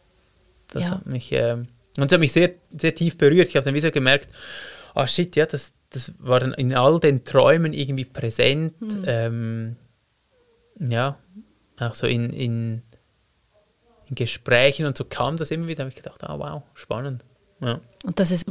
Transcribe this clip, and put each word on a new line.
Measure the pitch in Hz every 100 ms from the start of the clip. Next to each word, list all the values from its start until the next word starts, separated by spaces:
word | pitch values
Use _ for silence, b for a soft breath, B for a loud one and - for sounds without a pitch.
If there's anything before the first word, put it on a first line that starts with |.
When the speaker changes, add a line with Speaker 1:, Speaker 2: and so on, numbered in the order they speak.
| _ _ _ _ _ _ -
Speaker 1:
Das | -
Speaker 2:
Ja. | 175
Speaker 1:
hat | - -
mich, | 127 -
ähm, | 131 117 117 120 _ _ -
und | 139
es |
hat | 180
mich | 151
sehr, | - 175 - _ 156
sehr | 160
tief | 156 165 -
berührt. | 143 160 175
Ich | 143
habe |
dann | 131
wie | 139
so | 160
gemerkt, | 147 131 143 - B B B B B B
ah, | - 131
shit, | - 180 156
ja, | 160
das, | 143 - _ _
das | 135 - -
war | 127 127
dann | 131
in | - 127
all | 131 131 165
den | 160 135
Träumen | - - 127 160 160
irgendwie | 147 135 135 127
präsent. | - 120 - 123 143 160 160
Speaker 2:
Mhm. | 214 208 185
Speaker 1:
Ähm, | 117 113 117 113 113 113 117 _ _ _ _ _ _ _ _ _ -
ja, | 139 117 135 139 _ 196 - _ _ -
auch | 120
so | - 120
in, | 120 120
in, | 151 123 117 113 113 - _ _ _ _ _ _ _ _ _ _ _ -
in |
Gesprächen | 123 120 - - 120 135 139 151
und | 131
so |
kam | 127 - 131 160
das | 151
immer | 156 165
wieder, | 156
habe | 131
ich | -
gedacht, | - -
ah, | - 151
wow, | 143 151 -
spannend. | - - 113 139 127 - _ _ -
Ja. | 131 123 - -
Speaker 2:
Und | 240 175
das | 180
ist | 180 -